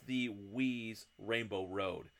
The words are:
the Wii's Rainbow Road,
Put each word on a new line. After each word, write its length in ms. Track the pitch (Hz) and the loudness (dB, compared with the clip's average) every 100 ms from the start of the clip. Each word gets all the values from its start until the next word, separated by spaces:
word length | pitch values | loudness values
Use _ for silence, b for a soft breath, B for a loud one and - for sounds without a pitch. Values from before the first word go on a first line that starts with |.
| - | -2
the 240 | 127 123 | 0 0
Wii's 800 | 101 98 113 131 120 113 110 - - | -2 -6 2 2 2 -4 -8 -14 -8
Rainbow 500 | 101 117 110 98 95 | 0 2 2 0 0
Road, 380 | 95 95 85 - | 0 0 0 -6